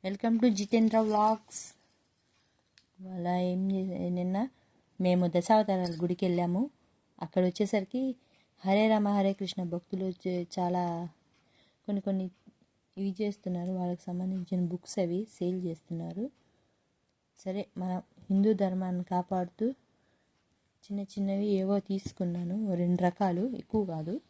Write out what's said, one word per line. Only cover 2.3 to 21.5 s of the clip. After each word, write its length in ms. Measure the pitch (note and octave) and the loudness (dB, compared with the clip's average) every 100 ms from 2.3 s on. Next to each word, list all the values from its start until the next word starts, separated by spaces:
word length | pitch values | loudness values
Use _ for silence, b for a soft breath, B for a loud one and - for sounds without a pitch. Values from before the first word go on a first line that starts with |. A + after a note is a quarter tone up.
| _ _ _ _ _ _ | _ _ _ _ _ _
ఇవాళ 320 | _ F#3 F#3 F3 F3+ | _ -12 -6 0 0
ఏం 200 | F3+ F#3 F#3+ | 0 0 0
చే-, 400 | F#3+ F#3+ F3+ F3 | 0 -2 -4 -2
నిన్న 260 | F3+ F3+ F#3+ C4 b b b b _ | -2 0 -2 -2 b b b b _
మేము 240 | F3+ F3+ F3+ | 2 4 4
దశావతారాల 680 | F3 E3+ A3 G#3+ F#3+ F3+ E3 | 2 4 4 4 0 0 0
గుడికి 200 | F3 F3+ | -2 0
వెళ్ళాము. 380 | F#3 F3 F3 F3+ C#4 _ _ _ _ - | 0 2 0 0 -2 _ _ _ _ -14
అక్కడ 240 | E3+ - | -4 2
వచ్చేసరికి 580 | F3+ F3 G#3 G#3+ F#3+ B3 C4 B3 b b b _ | 0 2 0 0 -2 -4 -4 -4 b b b _
హరే 220 | F#3+ G3+ A3 | 2 4 4
రామ 200 | G#3+ G#3 G3+ | 4 4 2
హరే 160 | G3 | 2
కృష్ణ 280 | G3 F#3+ - | 0 -6 -6
భక్తులు 400 | F3 F3 _ F#3+ | -4 -6 _ -4
వచ్చే-, 420 | F#3+ F3+ F#3 F3+ F3 - | -4 -4 -4 -4 -4 -2
చాలా 280 | F3+ F3+ F3 E3+ F3 _ _ b b b b b - | 0 0 -2 -4 -8 _ _ b b b b b -6
కొన్ని 120 | G3+ - | -4 -2
కొన్ని 200 | F#3+ F#3 _ - _ _ _ _ - | -2 -4 _ -20 _ _ _ _ -6
ఇవి 160 | G3 F#3 | -6 -2
చేస్తున్నారు, 500 | G#3 G3+ F#3 F3+ F3+ | -4 -4 -6 -4 -4
వాళ్ళకి 300 | F#3 F3+ F3 | -4 -4 -4
సంబంధించిన 600 | - F3 F#3 F#3+ F3 F#3 F3 | -6 -6 -4 -4 -4 -2 -2
బుక్స్ 260 | F3+ - - | -4 -6 -4
అవి 220 | F3+ F3+ A3 | -2 -2 -6
సేల్ 260 | - F3+ F#3 F3+ | -4 -4 -2 -6
చేస్తున్నారు. 600 | E3 _ E3 E3 E3+ B3+ _ _ _ _ _ _ _ _ _ _ _ | -8 _ -8 -8 -8 -8 _ _ _ _ _ _ _ _ _ _ _
సరే, 260 | F#3+ F#3+ - - | -8 -6 -8 -8
మన 140 | F#3 F#3 - - - | -6 -6 -8 -20 0
హిందూ 220 | G3 G3+ G3+ | 4 4 4
ధర్మాన్ని 420 | F#3+ F#3 F#3 F3+ F3+ | 0 0 -4 -4 -2
కాపాడుతూ 540 | F3+ F3 F#3 F3 - A3+ C4+ _ _ _ _ _ _ _ _ _ _ | -2 0 -2 -4 -4 -4 -4 _ _ _ _ _ _ _ _ _ _
చిన్న 160 | - G3+ | -10 -8
చిన్నవి 460 | G3 - G3 G3 G#3 | -8 -4 -2 0 2